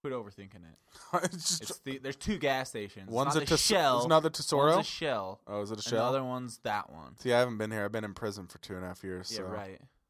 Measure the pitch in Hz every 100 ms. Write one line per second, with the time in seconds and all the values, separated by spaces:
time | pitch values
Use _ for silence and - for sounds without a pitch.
0 | 143 127 104 95 98 101 85 - _ -
1 | - 180 180 180 - 170 110 151 135 135
2 | 131 139 - 190 143 131 131 113 101 -
3 | 95 117 139 151 139 160 - 185 147 123
4 | 123 160 160 156 - 147 143 175 208 -
5 | 156 113 95 98 - 104 104 110 113 113
6 | 120 135 131 127 123 - 113 104 - 80
7 | 69 - 127 120 123 110 110 110 104 110
8 | 107 95 110 98 90 - - 92 92 90
9 | 95 92 92 110 95 104 98 95 - _